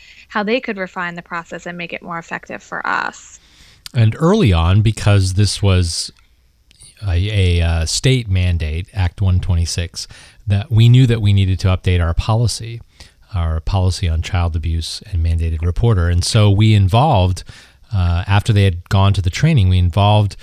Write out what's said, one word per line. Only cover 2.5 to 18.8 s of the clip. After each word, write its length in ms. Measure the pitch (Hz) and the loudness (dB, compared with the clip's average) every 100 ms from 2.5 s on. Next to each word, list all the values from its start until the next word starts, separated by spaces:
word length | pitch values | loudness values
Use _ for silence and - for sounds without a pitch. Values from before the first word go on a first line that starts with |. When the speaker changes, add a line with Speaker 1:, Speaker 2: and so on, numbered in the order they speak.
| 208 | -16
Speaker 1:
for 240 | - - - | -12 -10 -6
us. 520 | - - - - - _ _ - _ - | -4 -6 -12 -20 -20 _ _ -20 _ -6
Speaker 2:
And 240 | 123 110 - | 0 2 2
early 360 | 165 220 143 | 0 2 4
on, 260 | 82 82 101 | 2 4 2
because 540 | 110 - - 101 92 | 2 0 2 2 2
this 280 | 92 104 - | 0 0 0
was 480 | 101 90 87 - - - _ _ _ _ _ _ - _ 101 | 2 2 0 -4 -10 -16 _ _ _ _ _ _ -20 _ -4
a, 520 | 87 101 104 92 87 | -2 -2 0 2 2
a, 40 | |
uh, 220 | 85 82 | 0 0
state 460 | 80 - 131 131 113 | -2 -2 0 0 0
mandate, 580 | 92 90 87 78 80 90 | 0 0 0 -4 -8 -8
Act 260 | 101 90 - | -4 -4 -2
one 200 | 92 90 | 0 0
twenty-six, 680 | - 85 82 - 82 - - - - - - | 0 0 -2 -4 -8 -10 -16 -18 -20 -12 -4
that 240 | 101 - | -4 0
we 180 | 110 117 | 4 6
knew 180 | 123 127 | 6 4
that 140 | 117 | 2
we 140 | 104 | 2
needed 240 | 98 95 90 | 2 0 0
to 80 | 95 | 0
update 340 | 92 - 90 | 0 0 0
our 120 | 85 | 0
policy, 640 | 85 - 110 120 - 113 117 - - - _ _ | -2 -2 0 -2 -4 -10 -14 -18 -20 -20 _ _
our 260 | 90 80 80 | -6 -4 -4
policy 480 | - 98 92 - 87 | -2 0 0 -2 -2
on 140 | 80 | -4
child 340 | - 90 87 80 | -2 -2 -2 -4
abuse 460 | 80 82 - - - | -4 -4 -6 -12 -6
and 100 | 85 | -4
mandated 380 | 82 82 82 80 | -2 -2 -2 -2
reporter. 480 | 87 - 117 98 85 | -4 0 0 2 0
And 160 | 87 | 0
so 260 | - 113 107 | 0 2 2
we 220 | 98 110 | 4 4
involved, 720 | 107 95 113 156 110 90 90 - - - _ - | 4 4 2 2 2 0 -2 -10 -20 -20 _ -8
uh, 320 | 101 87 85 90 | -2 -2 -2 0
after 280 | 101 - | 0 2
they 100 | 104 | 2
had 240 | 98 87 | 2 0